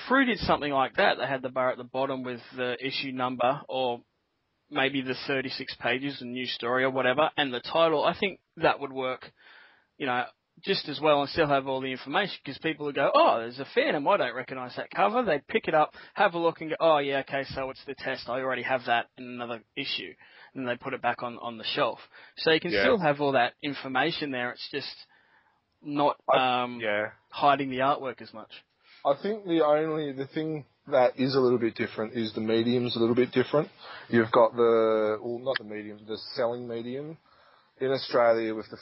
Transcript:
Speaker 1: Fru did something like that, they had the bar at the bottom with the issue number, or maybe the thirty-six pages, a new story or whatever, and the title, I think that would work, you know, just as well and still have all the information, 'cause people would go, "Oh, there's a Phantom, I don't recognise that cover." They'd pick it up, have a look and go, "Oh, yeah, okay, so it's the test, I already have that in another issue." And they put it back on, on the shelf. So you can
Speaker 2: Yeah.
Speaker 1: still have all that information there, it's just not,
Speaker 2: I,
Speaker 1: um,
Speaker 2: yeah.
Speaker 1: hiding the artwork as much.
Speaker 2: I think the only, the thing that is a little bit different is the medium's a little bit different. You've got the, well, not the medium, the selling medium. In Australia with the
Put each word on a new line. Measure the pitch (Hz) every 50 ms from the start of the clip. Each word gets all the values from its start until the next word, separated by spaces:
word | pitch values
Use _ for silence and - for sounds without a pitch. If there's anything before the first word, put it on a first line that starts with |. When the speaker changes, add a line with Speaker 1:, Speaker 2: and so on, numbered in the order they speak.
| -
Speaker 1:
Fru | - 240 269 269
did | 240 214 175
something | - - 165 - 147 147
like | 139 135 131 120 -
that, | - 196 - -
they | - 120
had | 131 139 131
the | 127 127
bar | 127 131 127 127
at | 113
the | 113 123
bottom | 120 - 131 135 135 135 131 127
with | 123 123 117 - - 131
the | 131 127 123 120 117 127
issue | 135 131 - 139 135
number, | 131 127 127 127 127 120 120 123 135 147 -
or | - - 131 131 123 120 120 - _ _ _ _ _ _ _ _ _ _ _ _ -
maybe | 147 143 135 139 139 135
the | 127 131 127 - -
thirty-six | - 139 131 127 131 - - 131 - - -
pages, | - 117 120 131 139 143 135 -
a | 127
new | 120 120 127 127
story | 120 - - - 117 127 127 131
or | 135
whatever, | 131 131 127 127 127 143 156 - -
and | - 147 131 123
the | 120
title, | - - - 165 165 165 160 143 113
I | 160 175
think | - 214 196 - - _ _ -
that | 165 160 151 110 -
would | 139 135 131
work, | 131 131 127 127 - - - _ _ - - - - - - _ _ _ _ _
you | - 147
know, | 131 123 123 - - - _ _ _ _ _ -
just | 135 131 - -
as | 151 143 131
well | 147 156 147 143
and | 139 139
still | - 170 160
have | 143 143 135 135
all | 139 131 131
the | 131 131
information, | 131 127 - 135 151 190 208 175 - - -
'cause | 139 131 -
people | - 160 156 151 147
would | 147 135
go, | 139 139 165 -
"Oh, | 285 339 311 - 117
there's | 113 120 123 131
a | 139 - -
Phantom, | 240 285 302 185 151 139
I | 165 202
don't | 185 143 123 117
recognise | 127 123 - 135 131 123 123 -
that | 135 123 -
cover." | - - 190 208 214 247
They'd | 247 196 151 139 -
pick | - - 180 -
it | - 156
up, | 156 151 - - - - - -
have | - 196 196 170
a | 170
look | 165 165 160 -
and | 165 156
go, | 156 -
"Oh, | 156 165 156 143
yeah, | 143 139 139 151 -
okay, | - 139 139 135
so | - - 143 135 131
it's | 131 - -
the | - 135
test, | - - 131 131 123 - -
I | 120 131
already | 131 131 127 123
have | 120 127 131 127 123
that | 123 117 117 117 - _
in | - 127
another | 123 123 123 120 117 120 113 - _ -
issue." | 139 139 - - - 98 85 - _ - - - - - - -
And | 135 131
they | 123 120
put | 123 - 135 131
it | 113
back | - 123 117 -
on, | 127 120 117 -
on | - 120 117
the | 110 107
shelf. | - - 147 139 113 101 - - - - - - - _
So | - - 160
you | 160 160
can | - 175
Speaker 2:
Yeah. | 202 196 196
Speaker 1:
still | 262 254
have | 208 175 151 143 143
all | 147 139 135
that | 123 120 123 - _
information | - 147 139 - - 135 131 127 143 165 170 - 156 143
there, | 131 123 123 123
it's | 117 - - -
just | - 139 131 - - - - _ _ _ _ _ _ _ _ _ _ _ _ _ _ _
not, | - 151 143 147 147 143 - - _ - 131
Speaker 2:
I, | 135 131 127 123 123 123
Speaker 1:
um, | 123 123 120
Speaker 2:
yeah. | 113 107 104 104 107 110 - _ _ _
Speaker 1:
hiding | - - 147 143 139 139 143 135
the | 127 127
artwork | 131 135 147 - 135 131 113 -
as | 113 - -
much. | 110 104 - - - - _ _ _ _ _ - - -
Speaker 2:
I | 139 147
think | - - 196 220 214 202
the | 185 170 165 151
only, | 147 151 151 160 160 156 156 151 143 131
the | 131 135
thing | 131 - 160 156 160 156 151 131 _ _ _ -
that | 139 147 131 123 123 - -
is | 127 135 131
a | 135
little | 127 123 127
bit | 117 117 113 -
different | - 117 107 - - 110 107 -
is | 120 113 107 -
the | 117
medium's | 110 110 113 113 117 120 120 123 120 120 -
a | 117
little | 117 113 120
bit | 123 123 123 -
different. | 127 123 - - 147 156 - _ - - - - - -
You've | - 120 120 113 113
got | - 127 113 110 123
the, | 120 117 117 117 113 113 113 110 110 107 107 107 107
well, | - 120 120 120
not | 127 131 127
the | - 107
medium, | 104 107 107 107 104 104 107 110
the | 107 110 104 - - -
selling | - 120 117 120 123 123
medium. | 120 117 117 117 123 127 135 147 151 165 - _ _ _ _ _ _ _ _ _ _ _ -
In | 131 131
Australia | 135 131 - - - 127 120 117 117 113 113 110 110
with | 110 101 -
the | 117 -